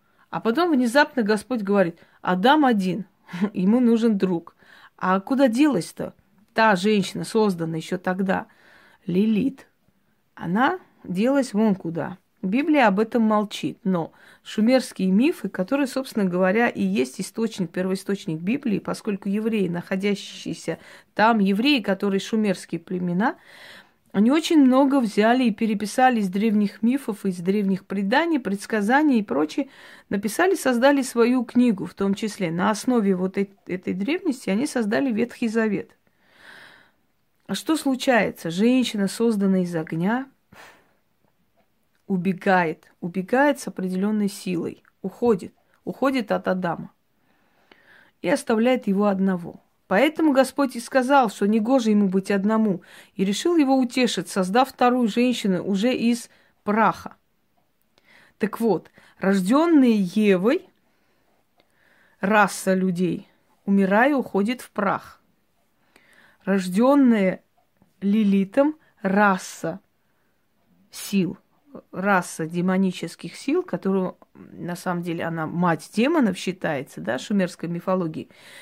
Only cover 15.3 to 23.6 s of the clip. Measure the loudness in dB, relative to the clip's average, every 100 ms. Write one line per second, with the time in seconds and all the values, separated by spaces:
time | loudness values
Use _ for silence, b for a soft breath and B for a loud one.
15.3 | 0 -6 -6 -2 -2 -2 -4 -6 -4 -2
16.3 | 0 0 2 0 -2 -2 -2 -4 -6 -10
17.3 | -4 -4 -4 -6 -4 -4 -4 -4 -6 -6
18.3 | -6 -4 -4 -2 -4 -4 -8 -6 -6 -4
19.3 | -4 -2 -2 -2 -4 -6 -4 -2 -4 -6
20.3 | -14 -10 -8 -8 -10 B B _ 0 2
21.3 | 4 2 2 2 2 0 -2 -2 -2 -2
22.3 | -2 0 -2 -6 -10 -8 -6 -2 0 0
23.3 | -2 B B